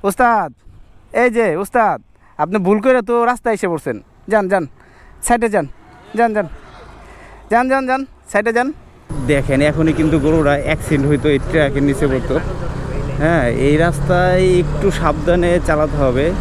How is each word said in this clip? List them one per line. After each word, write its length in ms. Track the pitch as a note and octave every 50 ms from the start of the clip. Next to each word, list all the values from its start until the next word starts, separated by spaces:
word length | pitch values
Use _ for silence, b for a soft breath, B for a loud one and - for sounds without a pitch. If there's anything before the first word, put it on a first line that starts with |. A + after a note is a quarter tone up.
| - G3
ওস্তাদ, 420 | F#3+ - B3+ A#3+ A#3 G#3+ F3+ D3 - _ _ - - - - - - - - _ - -
এই 80 | A#3+ B3 A3 A#3
যে 80 | A3+ G3 D3+ E3 G3+
ওস্তাদ, 340 | F#3+ - B3 A3+ G3+ D#3+ A#2 - _ _ b b b b b D3+
আপনি 140 | E3 F#3+ G#3+ F#3 F#3
ভুল 100 | G#3 G#3+ G3+
করে 160 | C4 B3+ B3+ A3 G#3
তো 40 | A#3+ A#3+ A#3 A#3
রাস্তায় 240 | B3 A#3+ - A#3+ A3 G3
এসে 100 | - F#3
পড়ছেন। 260 | E3+ D3+ - D3 A#2+ G#2 - - _ - - -
যান, 140 | G3+ G#3+ G3+ F#3
যান, 120 | G3 F#3+ D#3+ C3+ - b b b b b b b b b -
সাইডে 220 | - A#3+ A#3 A3+ A3+ G3+
যান, 120 | G3 D#3+ C3+ - - - - - - - - - G#3
যান, 120 | A#3 A#3 G#3+
যান, 120 | G#3 G3 D3 - - - - - - - - - - B B B B B B B B B -
যান, 140 | G#3 A#3 B3 C4
যান, 120 | C4 C4+ C4 B3+
যান, 120 | C4 C4+ C4+ - - - - -
সাইডে 200 | - G3+ G#3 A#3 A3+ A#3
যান। 100 | B3 C4+ D#4 - - - - - - - - C#3+ C3 B2
দেখেন, 280 | D3+ C#3 C3+ - C3+ C3+ C#3+ D3+
এখনই 240 | D3 D3+ D#3+ D#3+ D3+ -
কিন্তু 160 | D#3 D#3 D3 D#3 C3
গরুরা 280 | D3+ D#3+ D#3+ D3+ C#3+ C#3+ C#3+ C#3 C3+
অ্যাক্সিডেন্ট 380 | D#3+ D#3+ - - D#3 C#3 C3+ C#3+
হইতো, 180 | D3 C#3 A#2+ D3+ C#3+
এই 40 | C#3 - -
ট্রাকের 340 | - E3 D3+ C#3 B2+ C#3 C#3 C#3+
নিচে 160 | C#3 - D3 C#3+
পড়তো। 240 | C3 C3 A#2+ - C3 D#3+ - - - - - - - - - - - - - - - -
হ্যাঁ, 240 | D3 D#3+ E3+ D#3+ B2+ A#2+ A#2 A#2 C3 C#3+
এই 80 | D3 D#3 E3
রাস্তায় 580 | F3 E3+ - - - F3+ F3 F3+ F#3 F#3 F#3 F#3 F#3 F3+ F3+
একটু 260 | F3 - - - D#3 G3 - -
সাবধানে 520 | E3+ D#3+ D3 D3+ - F3 F3 F3+ F3 F3 F3 F3 - -
চালাতে 300 | D#3+ D3+ D3+ D3+ - D3 C#3
হবে। 220 | C3 B2 B2+ C#3+ E3 F#3+ G3+